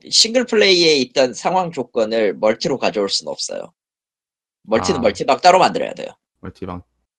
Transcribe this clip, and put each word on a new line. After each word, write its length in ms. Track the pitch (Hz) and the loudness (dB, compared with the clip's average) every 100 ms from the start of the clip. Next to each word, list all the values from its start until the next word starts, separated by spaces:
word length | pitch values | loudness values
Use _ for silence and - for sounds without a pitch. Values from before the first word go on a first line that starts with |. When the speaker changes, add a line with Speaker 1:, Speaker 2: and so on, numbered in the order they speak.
| - | -2
Speaker 1:
싱글 360 | - 220 240 240 | 0 2 0 0
플레이에 480 | 220 202 180 165 147 | 2 4 4 4 2
있던 380 | 123 143 131 | 0 0 0
상황 380 | 107 - 185 175 | 0 -2 -2 -2
조건을 640 | 151 117 120 107 113 104 | -6 -6 -4 -2 0 0
멀티로 440 | - 107 113 131 131 | 0 -2 0 -2 -2
가져올 300 | 104 98 98 | -2 -2 -2
순 200 | - 76 | -4 -8
없어요. 440 | 67 - 50 50 _ _ _ _ _ _ _ _ _ | -10 -10 -10 -12 _ _ _ _ _ _ _ _ _
멀티는 380 | - 233 220 - | -2 -2 0 0
Speaker 2:
아. 20 | |
Speaker 1:
멀티방 380 | 233 - - - | 0 0 0 4
따로 180 | 180 185 | 4 6
만들어야 340 | - - 52 | 4 0 -6
돼요. 140 | - - - _ _ | -8 -14 -16 _ _
Speaker 2:
멀티방, 420 | 92 - 90 90 - _ _ | -18 -14 -12 -12 -16 _ _